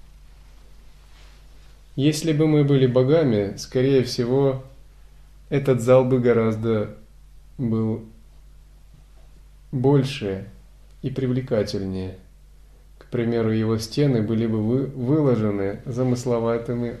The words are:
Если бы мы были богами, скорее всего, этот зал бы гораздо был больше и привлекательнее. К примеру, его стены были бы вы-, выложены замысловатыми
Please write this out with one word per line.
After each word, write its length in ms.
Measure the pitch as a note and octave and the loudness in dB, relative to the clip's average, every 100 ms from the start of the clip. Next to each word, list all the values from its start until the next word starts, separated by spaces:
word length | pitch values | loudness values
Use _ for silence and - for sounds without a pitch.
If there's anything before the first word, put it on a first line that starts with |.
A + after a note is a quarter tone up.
| - - - - - - - - - - - - - - - - - - - - | -20 -20 -20 -20 -20 -20 -20 -20 -20 -20 -20 -20 -20 -20 -20 -20 -20 -20 -12 -2
Если 360 | C#3+ D3+ E3 | 0 0 0
бы 140 | D3+ D#3 | 0 2
мы 180 | D3+ | 4
были 220 | C#3+ C#3 B2+ | 4 4 4
богами, 680 | B2 B2+ E3 C#3+ G#2+ G2+ - | 4 4 2 2 2 0 -4
скорее 460 | - B2+ C3+ C3+ | -6 -2 2 2
всего, 600 | A2+ - A#2+ C3+ C#3 B2+ - - - - - - - - - | 0 -2 -2 2 0 -2 -8 -20 -20 -20 -20 -20 -20 -20 -6
этот 320 | C#3+ C3+ B2 | -2 0 2
зал 240 | A#2 B2+ B2+ | 6 4 6
бы 120 | C3 | 2
гораздо 760 | A#2+ A2+ A2+ G#2+ A2+ A2 G#2 - - - - - - - | 2 2 2 0 -2 -2 -2 -10 -20 -20 -20 -20 -18 -6
был 480 | A#2+ A2+ A2+ A2+ - - - - - - - - - - - - - - - - - | -4 -2 -2 -4 -8 -20 -20 -20 -20 -20 -20 -20 -20 -20 -20 -20 -20 -20 -20 -20 -8
больше 760 | B2+ C3 C#3+ - - G2+ F#2+ G2 - - - - - | 0 4 4 2 -4 -6 -6 -8 -18 -20 -20 -20 -12
и 80 | C3+ | -10
привлекательнее. 1080 | C3 B2+ B2+ B2 A2+ G2 G2+ F#2+ F#2+ F#2 F#2 - - - - - - - - | -4 -2 -2 -2 -2 -2 -4 -6 -6 -8 -12 -20 -20 -20 -20 -20 -20 -20 -20
К 60 | - | -8
примеру, 440 | B2 A#2 A#2 A2 | -4 -2 0 0
его 240 | A2 A2 A2 | 0 0 -2
стены 460 | A2 - C#3+ A#2 | -4 0 2 2
были 240 | G#2+ A2+ A2+ | 0 0 0
бы 160 | A2 | 0
вы-, 240 | G#2+ B2+ - | 0 0 -2
выложены 960 | C3+ A#2+ D#3 C#3+ A2+ G#2+ G2+ G2 G#2 | -6 -2 2 2 2 0 -2 -4 -6
замысловатыми 1120 | - A#2+ B2+ B2 B2 A#2 A2+ A#2 A#2 A#2+ A#2+ A#2+ | -8 -2 0 0 -2 -2 0 -2 -4 -6 -6 -4